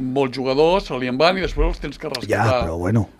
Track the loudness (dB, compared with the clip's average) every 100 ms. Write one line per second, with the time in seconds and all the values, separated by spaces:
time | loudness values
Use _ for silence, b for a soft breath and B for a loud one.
0 | -4 0 -2 -2 0 2 4 2 0 -4
1 | -2 2 2 2 -2 0 0 -2 -8 -10
2 | -8 -6 -2 0 2 2 -2 -4 0 0
3 | 0